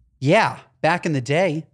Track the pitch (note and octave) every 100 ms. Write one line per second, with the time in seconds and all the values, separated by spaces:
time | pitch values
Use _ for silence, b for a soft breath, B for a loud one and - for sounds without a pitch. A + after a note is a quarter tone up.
0 | _ - C3+ G#3+ D3 G#2 - _ D#3 F3
1 | F3 C#3+ B2 D#3 F#3+ D#3 -